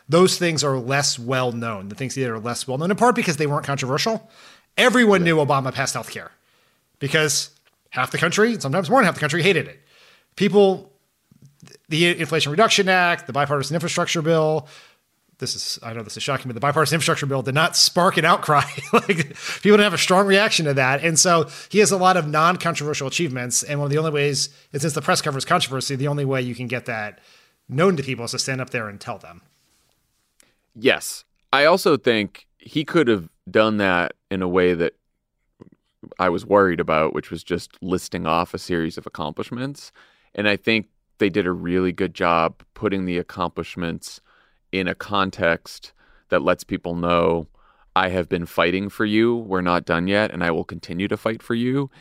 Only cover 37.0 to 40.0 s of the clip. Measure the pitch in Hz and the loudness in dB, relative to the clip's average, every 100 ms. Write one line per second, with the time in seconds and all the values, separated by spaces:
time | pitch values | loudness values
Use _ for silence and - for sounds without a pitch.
37 | 80 76 - 85 - 87 - - 92 90 | 0 -2 -6 -10 -6 -6 -6 -12 -4 -4
38 | - 90 82 82 87 92 - 87 82 - | -4 -6 0 0 -2 -6 -4 -2 -2 -6
39 | - - 76 - 107 123 135 143 - _ | -12 -10 -10 -8 -10 -10 -10 -12 -20 _